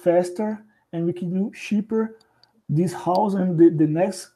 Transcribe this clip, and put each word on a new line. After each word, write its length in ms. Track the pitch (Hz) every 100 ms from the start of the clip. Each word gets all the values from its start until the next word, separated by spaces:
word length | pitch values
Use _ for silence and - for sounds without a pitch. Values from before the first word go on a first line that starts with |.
faster, 460 | 180 175 180 - 214 214 - _ _
and 140 | 165 170
we 80 |
can 160 | 175 175
do 160 | 185 202 -
cheaper 640 | - 208 208 220 220 - _ _ _ _ -
this 240 | 147 180
house 440 | - 170 185 208 190
and 220 | 185 165
the, 120 | 170
the 180 | 156 156
next 440 | 156 185 - -